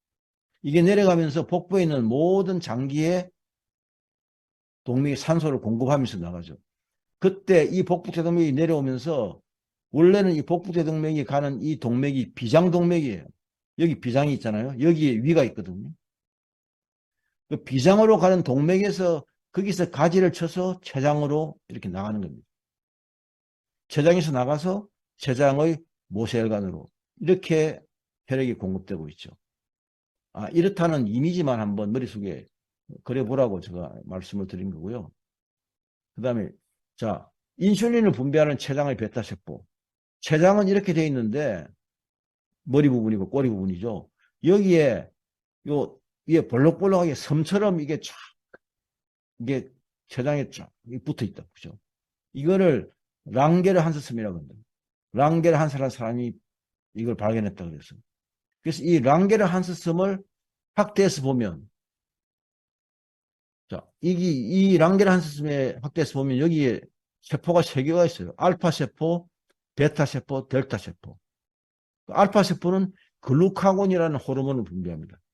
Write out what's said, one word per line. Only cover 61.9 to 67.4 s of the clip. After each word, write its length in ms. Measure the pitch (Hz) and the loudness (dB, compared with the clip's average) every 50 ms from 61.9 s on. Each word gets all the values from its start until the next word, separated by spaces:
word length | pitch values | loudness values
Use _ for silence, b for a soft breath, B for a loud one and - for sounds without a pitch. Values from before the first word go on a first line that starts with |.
| _ _ _ _ _ _ _ _ _ _ _ _ _ _ _ _ _ _ _ _ _ _ _ _ _ _ _ _ _ _ _ _ _ _ _ - | _ _ _ _ _ _ _ _ _ _ _ _ _ _ _ _ _ _ _ _ _ _ _ _ _ _ _ _ _ _ _ _ _ _ _ -14
자, 160 | - 85 - _ _ _ | -14 -14 -14 _ _ _
이게, 300 | - 175 185 175 185 180 | -2 -2 -2 0 0 -2
이 460 | 151 131 117 110 180 190 190 196 185 160 | -2 -2 -4 -2 2 4 4 6 6 6
랑게르한스의 1040 | 160 175 196 196 208 196 185 180 160 151 143 143 147 151 143 139 131 120 - 123 | 6 6 6 4 4 6 4 2 2 -2 -8 -8 -6 -4 -2 -2 -2 -2 -4 -6
확대에서 380 | 117 147 - 165 147 - - 135 | -10 -8 -4 -2 -4 -2 -2 -4
보면 180 | 139 139 127 127 | -2 -2 0 2
여기에 440 | 151 170 165 156 143 123 110 - - - _ _ _ _ _ _ | 2 2 2 2 2 0 0 -2 -6 -14 _ _ _ _ _ _
세포가 400 | _ - - - | _ -6 -6 -6